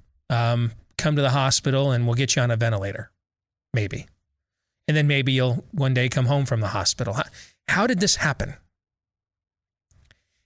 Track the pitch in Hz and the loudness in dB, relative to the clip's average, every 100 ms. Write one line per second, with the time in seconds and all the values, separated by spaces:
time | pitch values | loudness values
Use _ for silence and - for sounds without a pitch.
0 | _ _ - 120 117 120 117 - _ - | _ _ -4 0 2 2 -2 -6 _ -4
1 | 156 147 135 139 131 - 143 135 139 120 | 0 2 2 2 2 0 0 0 2 2
2 | 120 117 135 139 120 113 117 104 98 - | 0 0 0 0 0 0 0 -2 -4 -8
3 | - _ _ _ _ _ - 117 101 - | -12 _ _ _ _ _ -6 -4 -4 -6
4 | - _ _ _ _ _ _ _ - 151 | -12 _ _ _ _ _ _ _ -2 2
5 | 147 139 131 131 127 120 - 175 135 127 | 2 2 2 2 2 0 -4 -2 0 2
6 | 127 135 123 143 135 113 101 104 87 - | 0 0 0 0 0 -2 -2 -2 -4 -4
7 | - 107 - - - _ - 185 226 190 | -4 -4 -6 -10 -20 _ -2 0 2 2
8 | 202 - 156 - - - _ _ _ _ | 2 2 -2 -2 -6 -10 _ _ _ _
9 | _ _ _ _ _ _ _ _ _ _ | _ _ _ _ _ _ _ _ _ _
10 | _ - _ _ | _ -20 _ _